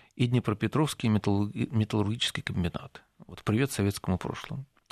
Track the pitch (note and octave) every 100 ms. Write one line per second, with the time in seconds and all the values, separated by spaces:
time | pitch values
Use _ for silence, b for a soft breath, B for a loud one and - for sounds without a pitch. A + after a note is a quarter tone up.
0 | b - A#2+ B2 - G#2 A2 C3+ D#3 -
1 | A#2 G#2+ - G2+ G#2 - A#2+ A2+ G#2+ A2
2 | G2+ A#2 - - - G2+ E2+ - - -
3 | _ - - F2+ - G#2+ C3+ - G2+ -
4 | - F2+ - - - C3+ C3+ _ -